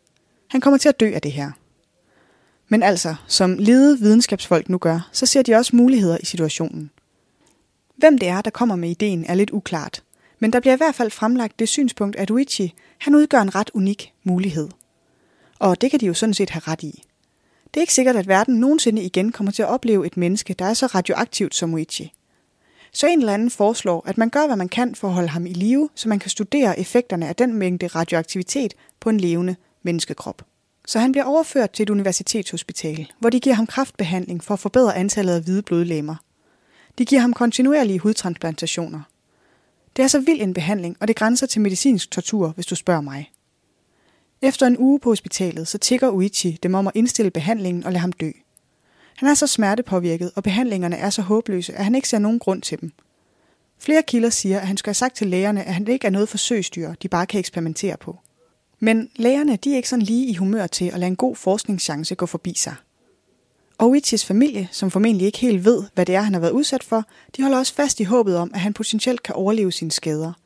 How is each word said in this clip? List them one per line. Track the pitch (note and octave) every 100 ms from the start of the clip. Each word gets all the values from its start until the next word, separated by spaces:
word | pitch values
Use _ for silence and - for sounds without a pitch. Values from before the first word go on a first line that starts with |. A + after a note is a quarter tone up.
| _ _ _ _ -
Han | C4
kommer | C#4 C#4
til | D4+
at | C#4
dø | A3
af | F3
det | D3
her. | C#3 C#3+ - _ _ _ _ _ _ _ _ _ _ -
Men | G#3+
altså, | G3 F3+ E3+ D#3+ -
som | - F#3 F#3
lede | G#3 B3+ C#4+ C#4
videnskabsfolk | G#3 A3 A#3+ G3 - E3+ -
nu | F#3
gør, | E3+ E3 E3+
så | - B3+
ser | C#4
de | B3+
også | A3 B3 A#3+
muligheder | B3 C4 F#3 E3
i | -
situationen. | E3+ D#3 - D#3+ D#3+ D3+ _ _ _ _ _ _ _ _ _ _ -
Hvem | D#4 C#4
det | F3+
er, | F3+
der | A3
kommer | - B3 F#3
med | E3+
ideen, | E3+ G#3+ F3+ E3
er |
lidt | F3+ G#3
uklart. | G#3 - E3+ D3 - _ _ _ -
Men | A3
der | A#3+
bliver | B3+
i | C4
hvert | D#4+ C4+
fald | A3+
fremlagt | - A3 B3 A3+ -
det | A3+
synspunkt, | - C4+ - G3+ G3+
at | F#3+
Uichi, | A3+ C#4 - F#3 - _ -
han | - D4
udgør | D4+ C4
en | G3 F#3+
ret | G#3+
unik | A3 F#3+ G3+ - _
mulighed. | F#3+ F3+ G3 D#3+ D3+ - _ _ _ _ _ _ _ -
Og | G3+ F3+
det | C4
kan | C#4+
de | G#3
jo |
sådan | E3+ A3
set | G3 G3
have | E3 -
ret | D#3+
i. | D#3 - - _ _ _ _ _ _
Det | -
er |
ikke | E4+
sikkert, | - B3+ A#3+
at | F#3+
verden | F#3+ A3+ A#3+
nogensinde | B3+ D#4+ A#3+ A3
igen | F#3 F#3 G3+
kommer | - G3
til | -
at | G#3+
opleve | B3 A#3 G#3 D#3+
et | -
menneske, | F3 G3+ -
der | F#3 F#3
er |
så | A3+ C4
radioaktivt | F#3+ F3+ F3+ A#3+ - F#3 -
som | E3+
Uichi. | D#3+ D#3+ - D#3+ - _ _ _ _ _ _ _
Så | - D4
en | E4+
eller | A#3
anden | G3+ A#3+
foreslår, | - G#3 A#3 G3+ E3+ -
at | F#3+
man | A3+
gør, | C#4+ D4+
hvad | G#3+
man | F3+
kan | - B3 -
for | G3+
at |
holde | F3+ E3+
ham | D#3+ F3
i |
live, | F3 G3+ C4 D4+ -
så | A3
man | G#3
kan | F#3+
studere | - G#3 C#4+ B3 E3+
effekterne | F#3 A#3+ B3 F3+ D#3+
af | E3+
den | B3
mængde | A3+ F#3 F3+ F3
radioaktivitet | E3 E3+ E3+ E3 F#3+ F3+ C#4 A#3 - _ -
på | -
en | A3
levende | F3 E3+ F3+ - _ _
menneskekrop. | F3 E3+ - D3 - - - _ _ _ -
Så | A3+
han | B3
bliver | C4 C4+
overført | D4+ D#4+ C#4 G#3+
til | -
et | G#3
universitetshospital, | G#3 G3 F3+ - A3+ F#3+ E3+ - E3+ D#3+ D#3 D3+ -
hvor | A#3
de | B3
giver | C4+ A3+
ham | A3
kræftbehandling | - C4+ - F3 F#3 F3+ F3
for | -
at | G3+
forbedre | G3+ B3+ A#3+ F3+
antallet | G3 G#3+ F#3
af | F3
hvide | D#3+ F#3+
blodlegemer. | G#3 E3+ F3 D#3+ D3 D#3+ _ _ _ _ _ _ _ -
De | A#3+
giver | C#4
ham | A#3+
kontinuerlige | A#3 A#3+ A3+ C4 D4 A#3 F#3+
hudtransplantationer. | G3+ A3 F#3 E3+ E3+ D#3 E3 - E3 D3+ D3 _ _ _ _ _ _ _ _ -
Det |
er | C4
så | C#4+
vild | C4+ D#4+
en | G3+
behandling, | F3+ D#3+ G#3 F3 -
og | G#3+
det | A3+
grænser | A3 B3 C4+
til | -
medicinsk | G#3 F#3+ C#4 G#3+ -
tortur, | - - A3 E3+
hvis | D#3+ E3+
du | F3+
spørger | - E3+
mig. | D3 C3+ D3 _ _ _ _ _ _ _ _ _ _ _
Efter | C4+ - B3+
en | B3
uge | B3+ C#4
på | B3
hospitalet, | G#3+ - - F#3 D#3+ D#3+
så | G#3
tigger | - B3 C4
Uichi | G3 G3 - F3+ D#3+
dem | F3+
om | F#3+ G3
at | A3
indstille | A#3+ - G3+
behandlingen | F3 D#3 A3+ F#3+ F3
og | -
lade | F3+
ham | F3
dø. | E3+ D#3+ - _ _ _ _ _ _ _ -
Han | C4
er |
så | C#4+ D4
smertepåvirket, | - G#3 G#3+ B3 F#3+ F3 E3 F3+ -
og |
behandlingerne | G3+ F#3+ B3+ G3 F3 F3
er | G3+
så | G3+
håbløse, | F#3 G#3+ A#3 F#3+ F3
at | -
han | G3+ B3+
ikke | C4+
ser | A3
nogen | G#3 A#3
grund | - F#3+
til | - D#3
dem. | E3 - _ _ _ _ _ _ _ _
Flere | - D#4
kilder | D#4+ A#3+ A#3
siger, | A3+ G3 G3
at | F#3+
han | G3
skulle | -
have |
sagt | G3+ B3+ -
til | G#3
lægerne, | F3+ G3+ G#3
at | F#3
han | F3+ G#3
ikke | C4 G#3+
er |
noget | F#3+ G#3+
forsøgsdyr, | G#3 - A#3 F3+ - D#3+
de | E3 F#3
bare | F3 F#3
kan | G#3
eksperimentere | F3+ - E3 D#3+ G3 -
på. | - F3+ _ _ _ _ _ -
Men | G#3+ A3+ A3 -
lægerne, | A#3 C#4 D4+ A3
de | C#4
er | C#4
ikke | A#3+
sådan | B3+ G3+
lige | A#3 C4
i |
humør | F3+ F#3+ A3 F3+
til | - F3+
at | F3+
lade | F3+
en | F#3
god | B3+ B3
forskningschance | - G3+ - F#3+ - D3 D#3+ F#3
gå | F3
forbi | E3+ F3+
sig. | - - C3+ _ _ _ _ _ _ _ _ _ -
Og | A3+
Uichis | C#4 - A3 -
familie, | G3 D4 G#3+ F#3
som | - F#3+
formentlig | F#3+ A3 G3+ F#3+
ikke | -
helt | B3 G3+ F#3
ved, | A#3+ G3+
hvad | - F3
det | F#3
er, |
han | G#3+
har | F#3
været | E3+
udsat | A#3+ D4 C4
for, | - A3+ A3 - _ -
de |
holder | C4+ C4
også | C4
fast | - C#4+ -
i |
håbet | G3 B3 G#3 F3
om, | E3+
at | -
han | F#3+
potentielt | G3+ A3 A3 B3+ B3
kan | - -
overleve | F#3+ A3 G3
sine | F3 E3
skader. | - - D3+ D#3+ E3+